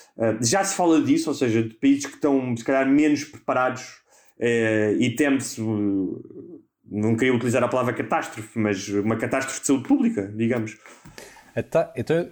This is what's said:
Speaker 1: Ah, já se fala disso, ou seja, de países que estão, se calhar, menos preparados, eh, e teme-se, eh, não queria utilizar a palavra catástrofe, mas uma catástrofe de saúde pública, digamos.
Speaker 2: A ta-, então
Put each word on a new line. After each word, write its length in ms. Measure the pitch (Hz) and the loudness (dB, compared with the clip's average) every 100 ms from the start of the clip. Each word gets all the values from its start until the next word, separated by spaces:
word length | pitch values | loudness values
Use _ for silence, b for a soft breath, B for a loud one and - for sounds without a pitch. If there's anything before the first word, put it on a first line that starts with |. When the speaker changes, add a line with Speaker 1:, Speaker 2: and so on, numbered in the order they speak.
| B - | B -4
Speaker 1:
Ah, 180 | 113 110 | -2 0
já 200 | 117 196 | 0 0
se 140 | 190 - | 0 0
fala 240 | 175 156 | 4 4
disso, 300 | 131 147 - | 4 2 0
ou 40 | |
seja, 280 | 135 127 113 | 0 0 2
de 120 | 113 | -2
países 300 | - 139 139 - | 0 2 2 0
que 80 | - | -4
estão, 380 | 147 139 127 | 0 2 0
se 80 | 117 | -4
calhar, 240 | 131 135 135 | 0 0 4
menos 380 | 143 151 143 | 4 4 2
preparados, 580 | - - - 127 127 120 - - b b b _ | -2 -10 -2 0 0 -2 -12 -20 b b b _
eh, 560 | 120 117 110 107 107 101 | 0 2 2 2 2 2
e 100 | 120 117 | 0 2
teme-se, 440 | 147 135 123 - | 2 2 -2 -6
eh, 1000 | 110 104 101 98 92 - - - - - _ _ - | -2 0 0 0 -2 -6 -12 -18 -18 -20 _ _ -10
não 260 | 104 110 113 | -2 0 2
queria 180 | 131 | 2
utilizar 300 | 120 123 123 | 2 0 0
a 40 | 120 | 0
palavra 240 | 127 123 | 0 -2
catástrofe, 640 | 117 120 165 - 113 107 117 | -4 -4 -4 -4 -12 -10 -2
mas 300 | 107 95 101 | -2 -2 -2
uma 280 | 101 104 113 | -2 0 -2
catástrofe 440 | 120 135 - - | -2 -2 -4 -6
de 40 | - | 0
saúde 180 | 135 123 | 0 2
pública, 420 | 277 226 - 98 107 | 0 2 -2 -6 -2
digamos. 400 | 113 120 110 - B B B B B B B - | -2 0 -4 -10 B B B B B B B -8
Speaker 2:
A 60 | |
ta-, 300 | - 160 165 - | -2 -2 -2 -4
então 320 | 117 165 175 | -2 -2 -2